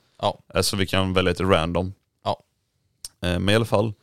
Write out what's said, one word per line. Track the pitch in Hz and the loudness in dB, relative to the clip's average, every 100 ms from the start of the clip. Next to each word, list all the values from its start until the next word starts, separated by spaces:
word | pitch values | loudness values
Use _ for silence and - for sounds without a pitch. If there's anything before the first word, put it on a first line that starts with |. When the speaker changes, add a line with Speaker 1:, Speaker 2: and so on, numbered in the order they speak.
| _ _ | _ _
Speaker 1:
Ja. | 104 - _ | -4 -4 _
Speaker 2:
Eh, | - | -2
så | 95 104 | -2 -2
vi | 95 | 0
kan | 95 92 | 0 2
välja | 92 90 | 2 2
lite | 87 | 0
random. | 92 92 80 87 92 - _ _ | 2 2 2 -2 -4 -10 _ _
Speaker 1:
Ja. | - - _ _ _ _ _ _ - - | -6 -6 _ _ _ _ _ _ -20 -6
Speaker 2:
Eh, | 90 87 | -2 0
men | 92 | 2
i | |
alla | 107 | 2
fall, | 113 101 110 104 | 2 0 0 -6